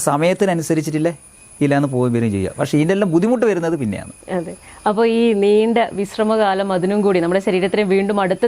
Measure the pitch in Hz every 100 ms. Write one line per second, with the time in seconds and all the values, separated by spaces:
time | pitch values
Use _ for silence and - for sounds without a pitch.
0 | 165 147 170 185 196 170 156 160 156 151
1 | 165 156 - - - - 143 143 143 127
2 | 123 117 113 98 92 - 139 147 156 196
3 | 202 165 220 247 226 175 165 165 110 98
4 | - - - 180 170 185 - - 214 208
5 | 233 226 233 202 202 214 226 233 226 185
6 | 202 - 214 220 208 190 196 185 185 208
7 | 202 180 170 190 202 185 185 208 196 196
8 | 202 208 185 185